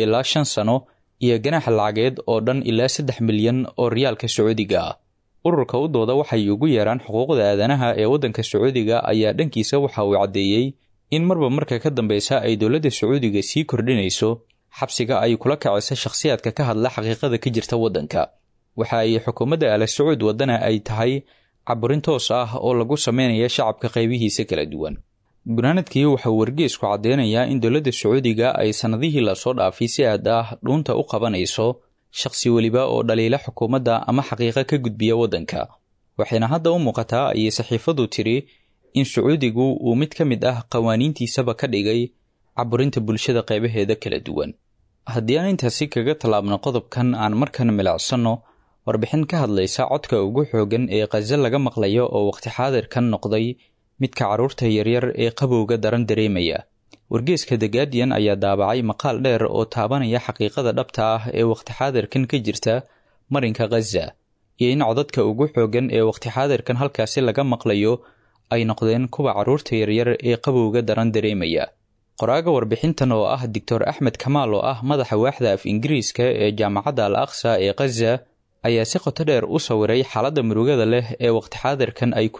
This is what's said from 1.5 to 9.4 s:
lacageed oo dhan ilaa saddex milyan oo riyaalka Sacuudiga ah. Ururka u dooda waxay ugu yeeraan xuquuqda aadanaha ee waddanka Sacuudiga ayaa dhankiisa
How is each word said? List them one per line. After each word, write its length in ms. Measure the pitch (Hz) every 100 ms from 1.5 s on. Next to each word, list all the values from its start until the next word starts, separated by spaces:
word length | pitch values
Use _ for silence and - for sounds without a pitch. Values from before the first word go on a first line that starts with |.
| 160 120
lacageed 480 | 110 104 107 127 123 -
oo 120 | 113
dhan 180 | 113 135
ilaa 240 | 120 113 131
saddex 300 | - 135 120
milyan 380 | 113 107 110 131 123 -
oo 120 | 120
riyaalka 380 | 113 135 110 117
Sacuudiga 520 | - 107 110 98 87
ah. 140 | - - _ _ _ _ 170
Ururka 320 | 160 120 123
u 80 | 156
dooda 260 | 127 110
waxay 360 | 135 147 113 101
ugu 180 | 104 156
yeeraan 320 | 120 104 123
xuquuqda 440 | - 110 135 135
aadanaha 460 | 101 101 117 139 120 107
ee 80 | 107
waddanka 360 | 147 127 110
Sacuudiga 540 | 110 104 131 127 107 117
ayaa 300 | - 110 107
dhankiisa 420 | 104